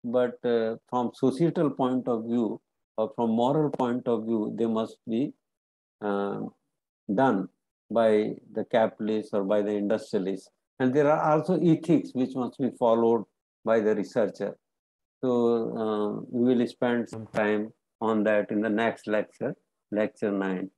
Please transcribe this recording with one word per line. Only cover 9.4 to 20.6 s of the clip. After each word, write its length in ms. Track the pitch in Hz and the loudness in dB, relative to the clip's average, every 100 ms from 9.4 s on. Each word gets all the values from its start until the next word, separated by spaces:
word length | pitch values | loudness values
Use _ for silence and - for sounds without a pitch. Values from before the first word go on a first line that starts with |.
by 180 | 98 107 | 0 0
the 100 | 101 | 0
industrialists. 760 | 104 101 107 - 107 95 98 - _ _ _ | -2 0 -2 -2 -4 -4 -6 -12 _ _ _
And 140 | 131 | 0
there 180 | 139 143 | 2 2
are 220 | 160 160 | 2 2
also 260 | 156 151 175 | 2 2 2
ethics 500 | 170 160 - 147 - | 4 2 2 0 0
which 220 | 127 131 | -4 -4
must 240 | 131 127 - | -2 -6 -4
be 120 | 123 - | -4 0
followed 460 | 117 113 117 117 98 _ _ _ | 2 4 4 2 -2 _ _ _
by 160 | 110 113 | 0 2
the 140 | 107 | 2
researcher. 600 | 104 92 127 101 - 101 - _ _ _ _ _ _ | 0 -2 -2 -2 -2 -8 -8 _ _ _ _ _ _
So, 60 | 131 120 117 117 113 117 | -2 2 2 2 -2 -4
uh, 380 | 110 107 104 107 110 | -2 -2 -2 -4 -6
we 240 | 123 120 | 0 2
will 120 | 120 117 | 2 0
spend 420 | - 123 120 110 | -2 -2 0 -4
some 180 | 113 107 | -10 -6
time 440 | 117 104 107 110 _ _ _ | -2 0 0 -4 _ _ _
on 220 | 110 110 | 0 2
that 260 | 104 107 101 | 2 2 0
in 100 | 107 | -2
the 80 | 110 | 0
next 380 | 104 113 - - | 0 0 -2 -2
lecture, 480 | 107 - _ 120 - _ _ _ | -2 -4 _ -8 -8 _ _ _
lecture 400 | 104 104 _ 110 | -2 -2 _ -4
nine. 400 | 98 95 92 | -2 -2 -4